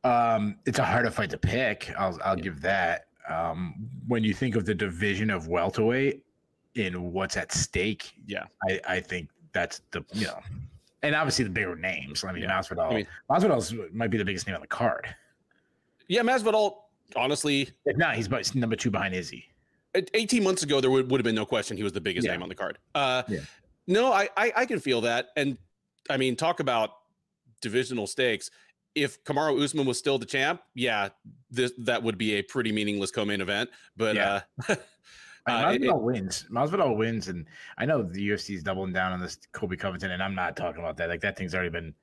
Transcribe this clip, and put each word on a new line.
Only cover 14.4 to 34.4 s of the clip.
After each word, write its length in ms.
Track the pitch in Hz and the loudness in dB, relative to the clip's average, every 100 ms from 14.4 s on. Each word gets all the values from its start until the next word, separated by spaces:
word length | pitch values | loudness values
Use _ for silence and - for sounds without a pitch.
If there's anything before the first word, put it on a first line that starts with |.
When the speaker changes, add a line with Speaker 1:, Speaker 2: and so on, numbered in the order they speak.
| - | -4
Speaker 1:
name 80 | 87 | -8
on 40 | |
the 60 | - | -6
card. 400 | - 120 67 - - _ _ _ _ _ _ _ _ _ | 0 0 0 -6 -14 _ _ _ _ _ _ _ _ _
Speaker 2:
Yeah, 120 | 196 | 2
Masvidal, 540 | 233 254 220 214 202 - _ _ _ - | 4 4 4 4 4 0 _ _ _ -2
honestly. 540 | 127 147 147 139 139 - 143 | 0 2 2 2 0 -2 -2
Speaker 1:
If 100 | 135 | 2
not, 180 | 165 | 2
he's 140 | 113 101 | 2 0
by-, 140 | 123 98 | -2 0
number 220 | 135 117 110 | 0 0 0
two 140 | 123 | 0
behind 240 | 98 98 | 0 -2
Izzy. 320 | 92 85 60 - _ _ _ _ | -4 -6 -14 -20 _ _ _ _
Speaker 2:
At 160 | 190 185 | -2 0
eighteen 300 | - 220 247 | -2 2 4
months 200 | 190 185 | 4 2
ago, 160 | 147 139 | 2 4
there 100 | 131 | 6
would, 200 | 131 127 | 4 4
would 100 | 131 | 4
have 40 | |
been 100 | 113 110 | 4 2
no 100 | 104 | 2
question 300 | 117 - 98 | 0 -2 -2
he 60 | |
was 100 | 101 | -2
the 80 | 95 | -2
biggest 260 | 85 87 110 | -2 0 0
Speaker 1:
Yeah. 60 | |
Speaker 2:
name 100 | 87 | -2
on 60 | 90 | -6
the 40 | |
card. 240 | 92 92 - _ | -6 -6 -6 _
Uh, 280 | 143 135 127 123 | 0 2 2 0
Speaker 1:
Yeah. 120 | 90 71 - _ _ - | -6 -8 -20 _ _ 2
Speaker 2:
no, 260 | 196 254 | 4 6
I, 160 | 202 202 - | 4 2 2
I, 160 | 233 220 | 2 2
I 100 | 247 | 0
can 140 | 208 | 0
feel 200 | 139 120 | 2 2
that. 260 | 117 117 - - | 2 0 -2 0
And, 200 | 143 123 - _ _ _ - | 0 -2 -12 _ _ _ -4
I 60 | 135 | 0
mean, 180 | 131 117 | 0 2
talk 240 | 165 170 | 0 2
about 300 | 143 117 107 - _ _ _ _ _ _ | 2 2 2 -2 _ _ _ _ _ _
divisional 440 | 117 113 120 123 101 | -2 0 0 -2 -4
stakes. 440 | - 127 107 - _ _ _ _ 151 | 0 0 0 -4 _ _ _ _ -2
If 260 | 143 - | -2 -4
Kamaru 380 | - 143 156 135 | -4 0 2 2
Usman 240 | 143 156 135 | 2 0 0
was 120 | 120 | 0
still 200 | 143 135 | 0 0
the 80 | 113 | 0
champ, 360 | 135 139 175 _ | 0 0 -2 _
yeah, 340 | 127 123 107 101 _ - - _ | -2 0 0 -2 _ -20 -20 _
this, 220 | 117 123 123 | -2 -2 0
that 240 | 117 120 | 0 0
would 140 | 113 98 | 0 0
be 160 | 107 | 0
a 80 | 101 | 0
pretty 300 | 98 135 113 | -2 -2 0
meaningless 380 | 107 104 101 98 | 0 0 0 -2
co-main 300 | - 104 104 | -2 0 0
event. 300 | 95 101 123 - - - | 0 -2 -2 -8 -20 -2
But, 180 | 110 107 | 0 2
Speaker 1:
Yeah. 240 | 98 98 | 2 0